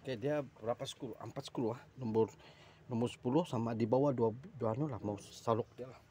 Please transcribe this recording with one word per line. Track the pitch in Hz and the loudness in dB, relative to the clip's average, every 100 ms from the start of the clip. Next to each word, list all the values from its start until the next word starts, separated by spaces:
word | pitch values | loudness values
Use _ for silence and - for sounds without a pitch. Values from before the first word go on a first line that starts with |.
| - | -6
Oke, | 123 | -4
dia | 120 151 | -2 -2
berapa | 131 - 110 117 135 | -4 -8 -6 -4 -6
skru? | - 127 107 | -10 -12 -10
Empat | 117 127 - | -10 -10 -8
skru, | - 117 113 | -2 -2 -2
ah. | - - | -10 -8
Nomor, | 123 110 110 - - - - - - | 0 4 4 2 -20 -20 -20 -20 -6
nomor | 120 120 | -2 -2
sepuluh | - 123 139 | -2 2 2
sama | 175 123 113 117 | 2 0 -2 0
di | |
bawah | 113 127 143 | 4 6 4
dua, | 123 113 113 165 127 | 4 2 2 -12 -4
dua | 117 | -2
anu | 113 151 | 0 -2
lah, | 113 | -2
mau | 101 101 | -4 -4
saluk | - - - 113 117 - | -8 -8 0 2 0 -8
dia | |
lah. | 127 - - | -14 -14 -20